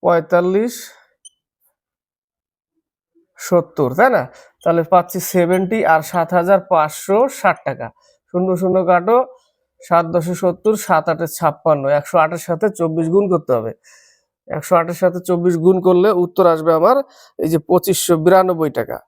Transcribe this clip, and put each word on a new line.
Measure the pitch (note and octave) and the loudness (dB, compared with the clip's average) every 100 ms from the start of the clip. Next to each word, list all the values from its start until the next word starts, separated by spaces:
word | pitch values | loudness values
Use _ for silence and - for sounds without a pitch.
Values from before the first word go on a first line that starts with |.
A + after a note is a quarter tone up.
পঁয়তাল্লিশ, | F#3 F3 D#3+ F3 F3+ F#3+ A#3 A#3+ - - _ _ _ _ _ _ _ _ _ _ _ _ _ _ _ _ _ _ _ _ _ _ _ _ | 2 0 0 0 0 -2 -4 -8 -18 -20 _ _ _ _ _ _ _ _ _ _ _ _ _ _ _ _ _ _ _ _ _ _ _ _
সত্তর, | - F3 E3 - C3 C3 | -2 -2 -2 -4 -4 2
তাই | B3+ A3+ | 2 2
না? | B2+ - - _ | -4 -12 -20 _
তাহলে | - E3+ E3 | -2 -2 2
পাচ্ছি | F3+ F3 F#3+ F3 | 0 0 -8 -4
সেভেন্টি | F#3 E3+ F#3 F#3 A3 - | 0 0 0 -2 -2 0
আর | D#3+ D3+ | 0 0
সাত | F3+ E3 F3+ | -4 -2 -2
হাজার | E3+ G3 F#3 | 2 0 2
পাঁচশো | E3+ D3+ - - G3 C4 C4+ | 0 0 -4 -2 0 0 0
ষাট | G3 E3+ - | -2 -2 -6
টাকা। | C3 A#2 _ _ _ _ | -10 -12 _ _ _ _
শূন্য | F3+ F#3 F3+ | -4 -2 -2
শূন্য | F#3 F3+ F3+ | 0 0 2
কাটো, | F3+ F3 A#3+ C4 - _ _ _ _ | 0 2 0 0 -8 _ _ _ _
সাত | - E3+ E3 | 0 0 2
দশে | F3 E3 F3+ | -2 -4 -4
সত্তর, | F#3 F3 G#3+ G#3+ - | -4 -2 -2 -2 0
সাত | E3+ D#3 | 0 0
আটে | E3 E3 - | -4 -4 -2
ছাপ্পান্ন, | E3 D3 - D3 C3+ D3 | -4 -2 -2 0 0 -2
একশো | C#3+ F3+ | 0 0
আটের | D#3 E3+ - | 0 -2 -6
সাথে | E3 G#3+ G3+ | -2 -2 -2
চব্বিশ | E3+ D#3+ D#3+ | -4 -2 0
গুণ | F#3 G3+ | 0 0
করতে | F3+ - B2 | -2 -2 -4
হবে। | A2+ - _ - _ _ _ _ _ D#3+ | -4 -12 _ -20 _ _ _ _ _ -10
একশো | - F3 | 0 0
আটের | E3 F3 | 0 -2
সাথে | F#3 F3 F3+ | -2 -2 -4
চব্বিশ | F3+ F3 E3+ | -2 0 2
গুণ | E3 F#3 F3+ | 2 2 4
করলে | F3+ G3 F#3 | 2 2 2
উত্তর | F3+ F3+ F3 | -2 2 2
আসবে | E3 D#3+ D#3+ | 4 2 2
আমার | F3 C4+ C4+ _ _ _ | 4 2 -2 _ _ _
এই | D3+ | -2
যে | D#3+ - | -2 2
পঁচিশশো | F3+ F#3 F#3 - E3 | 0 2 -4 0 2
বিরানব্বই | D#3 F#3+ F#3 E3+ D#3 A#2+ | 4 4 4 0 -2 -4
টাকা। | A2+ B2 | -8 -8